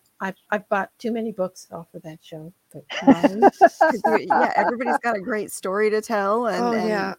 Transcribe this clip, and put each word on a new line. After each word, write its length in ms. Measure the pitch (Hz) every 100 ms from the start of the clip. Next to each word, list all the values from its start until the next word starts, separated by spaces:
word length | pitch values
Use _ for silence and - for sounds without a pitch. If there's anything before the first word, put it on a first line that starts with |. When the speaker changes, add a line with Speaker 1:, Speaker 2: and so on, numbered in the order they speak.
| _ -
Speaker 1:
I've, 140 | 190 - _
I've 180 | 208 -
bought 220 | 202 - _
too 120 | 226
many 220 | 233 226
books 360 | 214 185 - -
off 140 | 175 170
of 80 | 180
that 160 | 170 160
show. 300 | - 160 160 - _
But 140 | 147 - - 269
Speaker 2:
Nice. 720 | 170 247 202 392 - 349 -
'Cause 240 | 320 240
you, 140 | - 427 -
yeah, 240 | - 247 -
everybody's 420 | - 240 247 262
got 180 | 240 214
a 40 |
great 300 | 185 214 190
story 380 | - 190 196 214
to 140 | 214
tell, 460 | 214 214 196 220 240
and, 140 | 185
Speaker 1:
Oh, 100 | 240
Speaker 2:
and 140 | 226 214
Speaker 1:
yeah. 260 | 208 196